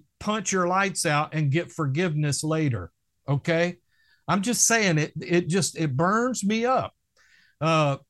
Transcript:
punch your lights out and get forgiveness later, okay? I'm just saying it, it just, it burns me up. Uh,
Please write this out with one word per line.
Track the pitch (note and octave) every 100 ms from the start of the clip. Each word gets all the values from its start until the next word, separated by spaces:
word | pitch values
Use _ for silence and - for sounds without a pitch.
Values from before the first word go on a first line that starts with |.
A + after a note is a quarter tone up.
| - -
punch | G#3 G#3+ F#3+
your | F#3+ F3
lights | F#3 G3 D#3 D#3+
out | D3 D3+
and | D#3 C#3+
get | D#3+ E3
forgiveness | - C#3+ C#3 F#3 D3+ D3 C#3
later, | D3+ D#3+ D3 G#2+ E2+ _ _ _ -
okay? | C#3 - E3 F3 F3 _ _ _ _ -
I'm | F#3+
just | G#3 A3 -
saying | A3+ G3 D#3
it, | D3+ D#3
it | F#3 F3 F3
just, | F#3 C#3+ -
it | D#3 B2+
burns | F3 A3 B3+ A#3+
me | G3 A3 A#3+
up. | B3 - - _ _ _ _ _ -
Uh, | D#3 D#3+ C#3+ C#3